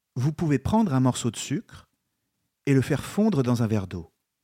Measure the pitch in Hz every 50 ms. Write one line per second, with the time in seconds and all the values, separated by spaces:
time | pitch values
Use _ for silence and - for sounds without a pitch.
0 | _ _ - 131 120 156 156 - 180 156 147 127 - - 214 220 226 185 135 131
1 | 127 131 120 - - 120 110 - - - 135 185 - - - - - _ _ _
2 | _ _ _ _ _ _ _ _ _ _ _ _ _ 143 139 135 123 - 151 131
3 | - - - - 214 226 190 135 131 120 123 113 123 104 110 107 95 92 95 87
4 | 85 - _ _ _ _ _ _